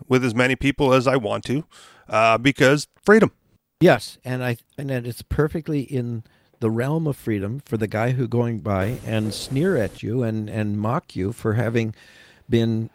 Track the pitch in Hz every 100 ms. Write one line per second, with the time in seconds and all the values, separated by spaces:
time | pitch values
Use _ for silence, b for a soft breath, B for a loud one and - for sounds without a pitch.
0 | - 127 127 113 127 131 139 143 139 131
1 | 123 131 104 107 - 131 - b b b
2 | b 110 113 113 131 - 135 147 - _
3 | - 214 175 _ _ _ _ - 175 123
4 | - - 127 127 123 117 _ - 143 131
5 | 120 - - - 151 175 151 147 127 135
6 | 120 117 - _ _ - 113 113 131 160
7 | 156 131 - 104 98 127 - 113 107 107
8 | 117 123 117 117 117 113 107 98 98 127
9 | - 110 107 - - 131 180 165 95 -
10 | 107 123 117 110 107 107 107 104 107 139
11 | - - 95 117 117 107 110 117 110 -
12 | b b b b b 117 113 113 113